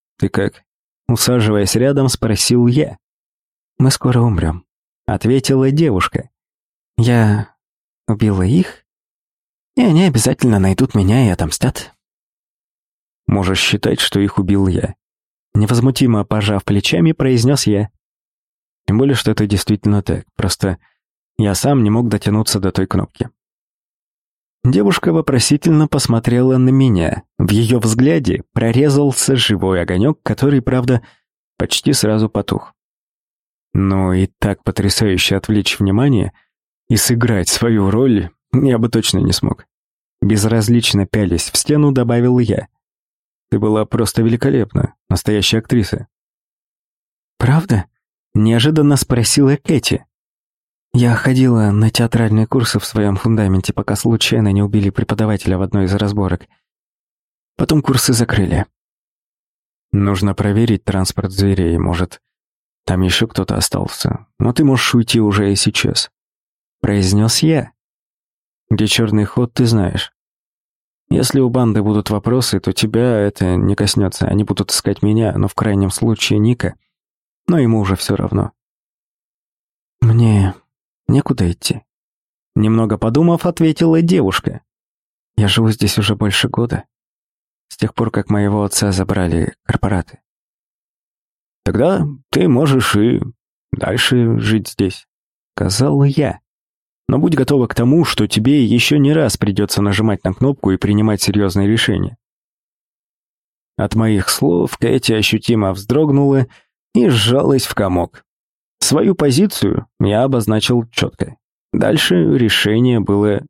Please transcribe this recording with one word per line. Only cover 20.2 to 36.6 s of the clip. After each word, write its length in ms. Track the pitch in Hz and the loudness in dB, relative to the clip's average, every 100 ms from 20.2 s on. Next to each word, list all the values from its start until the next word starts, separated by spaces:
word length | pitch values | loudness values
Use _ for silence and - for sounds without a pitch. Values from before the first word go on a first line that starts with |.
| - - | -8 -6
Просто 420 | - - 98 87 _ _ _ _ _ - | -6 -2 -4 -4 _ _ _ _ _ -2
я 180 | 104 95 | -2 0
сам 280 | 135 139 | 0 2
не 60 | 107 | 2
мог 180 | 110 120 | 0 0
дотянуться 500 | 104 - 104 110 104 | -2 0 -2 -2 -2
до 120 | 95 | -2
той 140 | - 95 | -2 -2
кнопки». 440 | 92 101 - - - _ _ _ _ _ _ _ _ _ _ _ _ 127 | -2 -4 -6 -10 -10 _ _ _ _ _ _ _ _ _ _ _ _ 0
Девушка 480 | 165 202 170 175 | 2 2 0 0
вопросительно 760 | 165 156 127 - 147 170 151 156 | 0 0 0 2 0 2 2 2
посмотрела 680 | 143 - 113 117 120 131 131 | 0 0 0 0 2 2 2
на 120 | 127 | 4
меня. 540 | 135 131 95 82 - - - | 4 4 2 0 -4 -8 -4
В 140 | 87 | 0
ее 280 | 104 113 123 | 2 2 0
взгляде 640 | 113 110 135 165 117 92 - | 0 2 2 2 0 -4 -6
прорезался 840 | - 113 117 147 139 143 127 - 135 | -4 0 2 2 2 0 0 0 0
живой 440 | 117 98 95 92 | 0 0 0 0
огонек, 400 | 85 90 127 156 | 0 0 0 -2
который, 400 | - 107 139 139 | -4 -2 0 0
правда, 400 | 120 127 123 120 - _ _ _ _ - | 0 -2 0 -2 -4 _ _ _ _ -8
почти 360 | - - - | -6 -4 -2
сразу 360 | 139 107 107 110 | 0 0 0 0
потух. 440 | 101 - 101 - _ _ _ _ _ _ _ _ _ _ | -2 -4 -6 -8 _ _ _ _ _ _ _ _ _ _
Но 400 | - 98 95 92 | -2 0 0 0
и 140 | 92 95 _ | 0 -2 _
так 240 | 104 98 | -4 -4
потрясающе 760 | - - 98 - 107 92 - 98 | -6 -4 -2 -2 -2 0 -2 -2
отвлечь 420 | - 104 95 - | -2 -2 -2 -2
внимание 540 | 98 101 139 117 95 - _ _ | 0 0 2 0 -2 -8 _ _